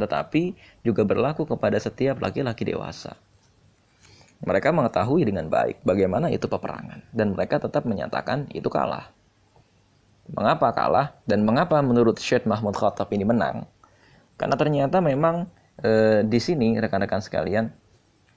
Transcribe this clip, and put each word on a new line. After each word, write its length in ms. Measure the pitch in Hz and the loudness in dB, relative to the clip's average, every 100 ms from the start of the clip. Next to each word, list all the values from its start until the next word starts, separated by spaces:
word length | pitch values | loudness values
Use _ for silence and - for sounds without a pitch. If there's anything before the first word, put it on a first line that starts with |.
tetapi 520 | 101 73 76 151 180 - - _ | -2 -2 -2 -2 -2 -6 -18 _
juga 240 | - 107 | -2 2
berlaku 400 | 104 98 123 156 | 2 2 0 -2
kepada 320 | 151 - 107 107 | -4 -2 0 0
setiap 440 | 110 - 131 135 | -2 -4 -2 -2
laki-laki 440 | 98 120 135 113 | -4 -2 -4 -2
dewasa. 520 | 101 90 98 - - - _ _ _ _ _ _ _ _ - - _ - | -4 -4 -8 -12 -16 -18 _ _ _ _ _ _ _ _ -20 -20 _ -12
Mereka 240 | - 95 135 | -2 0 2
mengetahui 560 | 165 123 - 104 156 | 2 2 0 2 2
dengan 240 | 123 95 78 | 2 -2 -2
baik 320 | - 58 - | 0 0 -2
bagaimana 480 | - 98 92 92 165 | 0 2 2 2 0
itu 160 | 110 | -2
peperangan, 640 | 107 101 - - - - - 113 | -2 -4 -6 -10 -12 -16 -8 -2
dan 160 | 104 | 0
mereka 240 | 95 92 147 | 0 -2 -2
tetap 320 | 117 147 127 | -2 -2 -2
menyatakan 560 | 98 67 - - 135 143 | -4 -4 -4 -4 -4 -4
itu 160 | - - | -6 -4
kalah. 400 | - 67 - - _ _ _ _ _ _ _ _ _ _ _ - | -2 -2 -4 -10 _ _ _ _ _ _ _ _ _ _ _ -12
Mengapa 480 | - 107 156 127 - | -2 0 2 2 0
kalah, 400 | - 87 143 - | 2 2 0 -4
dan 240 | - 104 107 | -2 2 2
mengapa 320 | 123 175 151 | 2 2 2
menurut 400 | 139 120 113 104 | 4 4 4 2
Syed 240 | - 127 | 0 0
Mahmud 320 | 113 107 104 98 | 0 -2 -2 0
Khattab 320 | 107 - 101 101 | 0 0 -4 -2
ini 80 | |
menang? 400 | 101 120 73 113 - _ - _ _ _ _ - | 2 2 0 -4 -10 _ -20 _ _ _ _ -6
Karena 240 | - 139 | -2 0
ternyata 400 | 151 147 139 185 | 0 0 2 2
memang, 480 | 165 135 165 170 175 - _ - | 2 2 2 0 -6 -12 _ -4
eh, 400 | 110 110 110 107 | 2 4 6 4
di 160 | 107 117 | 4 2
sini, 320 | - 165 113 110 | 0 0 2 2
rekan-rekan 480 | 110 98 98 98 | 0 -2 -2 -2
sekalian, 480 | - - 82 101 113 - _ _ _ _ _ | -2 -4 -2 -2 -2 -8 _ _ _ _ _